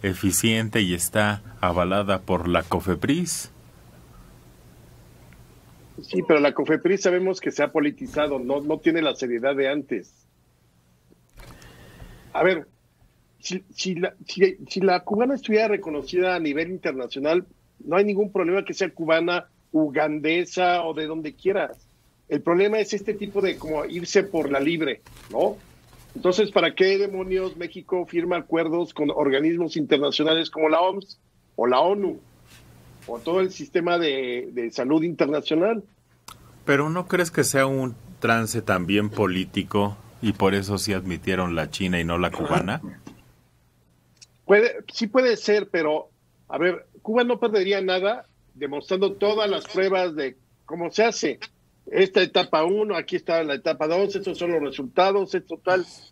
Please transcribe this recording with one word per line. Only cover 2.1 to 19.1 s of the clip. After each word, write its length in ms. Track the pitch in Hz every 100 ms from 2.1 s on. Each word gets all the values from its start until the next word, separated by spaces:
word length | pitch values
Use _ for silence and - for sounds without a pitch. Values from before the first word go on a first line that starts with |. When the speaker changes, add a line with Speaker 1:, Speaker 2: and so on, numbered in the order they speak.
| 95
Speaker 1:
por 280 | - 90 82
la 140 | 87
cofepris. 840 | 85 87 87 87 110 156 170 - - - - - - - - - - - - - - - - - - - - - - - - - - -
Speaker 2:
Sí, 200 | - 185 170
pero 140 | 151
la 120 | 143
cofepris 500 | 143 143 156 175 190
sabemos 380 | 190 180 185 185
que 100 | 151
se 120 | 143
ha 100 | 143
politizado, 640 | 160 147 143 131 151 147 135
no, 220 | 123 139
no 180 | 147 156
tiene 220 | 170 165
la 140 | 151
seriedad 420 | 123 127 120 131 139
de 120 | 135
antes. 440 | 147 139 113 - _ _ _ _ _ _ _ _ _ _ _ _ - - - - - - - - - -
A 80 | -
ver, 260 | 170 175 - _ _ _ _ _ _ _
si, 240 | - 185 -
si 200 | - 190
la, 200 | 170 180 - -
si, 320 | - 190 190 -
si 120 | 196
la 200 | 190 180
cubana 340 | - 202 247
estuviera 340 | 277 - 214 220
reconocida 640 | 202 165 147 139 180 185
a 60 | 180
nivel 300 | 156 143 170
internacional, 760 | 185 170 131 120 139 143 175 185 _ _ _
no 120 | - 175
hay 80 |
ningún 260 | 208 196 208
problema 340 | 196 170 196
que 100 | 196
sea 160 | 165 185
cubana, 560 | - 160